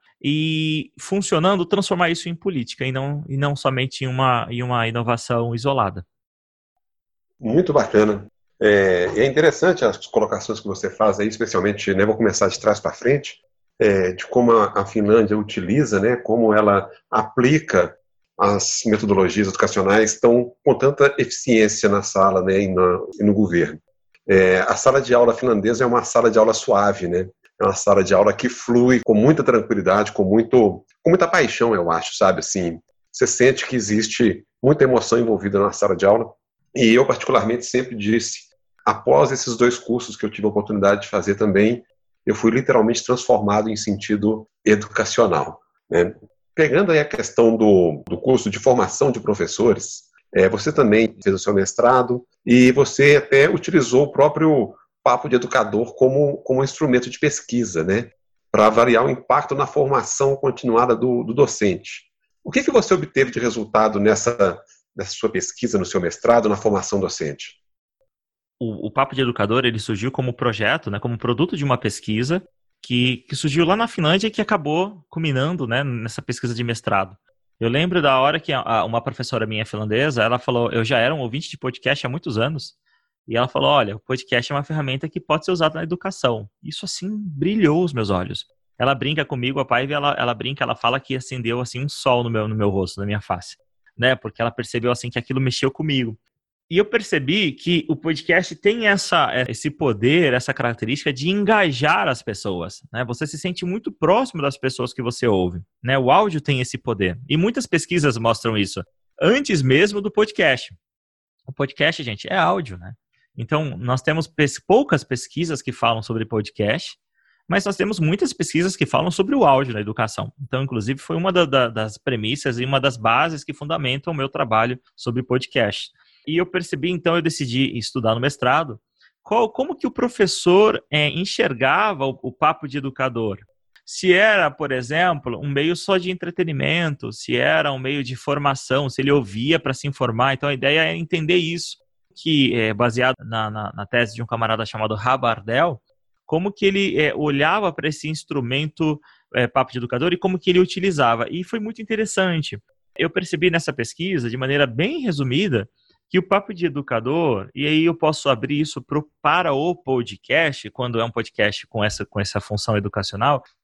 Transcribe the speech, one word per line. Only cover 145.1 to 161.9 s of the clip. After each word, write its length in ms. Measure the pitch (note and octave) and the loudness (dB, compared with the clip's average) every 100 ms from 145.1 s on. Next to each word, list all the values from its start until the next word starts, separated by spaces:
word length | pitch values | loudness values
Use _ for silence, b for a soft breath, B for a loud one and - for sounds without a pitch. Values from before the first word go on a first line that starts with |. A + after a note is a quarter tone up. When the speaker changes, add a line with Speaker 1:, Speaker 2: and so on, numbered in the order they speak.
| C3 B2 G#2+ G2+ B2 E3+ B2+ _ _ _ _ | 0 0 -4 -2 0 0 -2 _ _ _ _
Speaker 1:
como 280 | - D#3+ G3 | -4 -2 -2
que 140 | - G3 | -2 0
ele, 360 | G3 G3 - | 0 0 0
é, 140 | D3+ - | 0 0
olhava 580 | D3+ C#3 D3+ G3+ F#3+ | -2 0 0 0 -2
pra 140 | D#3+ D3+ | -4 -6
esse 200 | D3+ D3+ | -6 -8
instrumento, 920 | D#3 - C#3+ A#2+ C3+ D3+ - D#3 D3 b b _ | -10 -6 -6 -4 -4 -4 -4 -2 -4 b b _
é, 140 | B2+ B2 | -2 0
Papo 240 | C3+ B2+ | 0 -2
de 80 | B2+ | -4
Educador 340 | A#2+ B2 E3+ | -6 -2 -2
e 40 | F3 | -2
como 200 | F#3+ F#3 | -2 -2
que 140 | - | 2
ele 80 | F3+ | 2
utilizava. 640 | F3+ F#3 F#3+ D3+ A#2+ A#2 - | 2 0 -2 2 2 2 -2
E 120 | F3 | -6
foi 160 | F3+ A3+ | -6 -8
muito 220 | G#3+ A3+ | -8 -10
interessante. 800 | G#3+ G#3+ A3 - F#3 D#3+ - G#2 - _ _ - | -6 -4 -2 0 0 -2 -6 -10 -16 _ _ -4
Eu 140 | D#3+ | -4
percebi 400 | F#3 F3+ D#3+ F3 | -2 -4 -2 0
nessa 240 | E3 D3+ | 0 -4
pesquisa, 560 | C3+ A2+ - F3+ E3+ A#2+ | -6 -8 -6 -4 -4 -4
de 80 | B2+ | -4
maneira 300 | C3 C#3+ C3+ | -2 0 0
bem 340 | A#2 G3+ E4 | -2 -4 -4
resumida, 640 | B3 C#3+ C3 C#3 G#3 A#2 G2 _ _ _ _ | -4 -2 -2 0 0 -2 -4 _ _ _ _
que 80 | F#3 | -2
o 80 | F#3 | 2
Papo 260 | G3 G3+ | 0 -2
de 120 | F3+ E3+ | -4 -4
Educador, 840 | C#3 C#3 A#2 A#2+ D#3+ D#3+ G#2 G2 - | -4 -4 -4 -2 0 0 -2 -6 -6
e 100 | D3 | 0
aí 200 | D#3 E3 | 2 2
eu 100 | E3 | 2
posso 320 | D#3 D#3 C#3+ | 0 0 0
abrir 320 | A#2 C3 D3 | 0 -2 -2
isso 220 | D3+ C#3+ | -4 -8
pro, 280 | - D3 D3+ _ | -6 -6 -6 _
para 320 | D3+ E3+ E3 | 0 0 0
o 200 | C3+ E3+ | 0 -2
podcast, 960 | F3 C3 C3 A#2 G2 - C#3+ D#3+ C3+ G#2+ | -4 -2 -2 -4 -8 -2 0 0 -4 -10
quando 300 | - B2 A#2 | -8 -4 -2
é 60 | A#2 | -2
um 40 | |
podcast 560 | A#2 A2+ - G#2 - - | -4 -4 -2 -2 -2 -8
com 140 | A2+ | -4
essa, 240 | G#2 | -2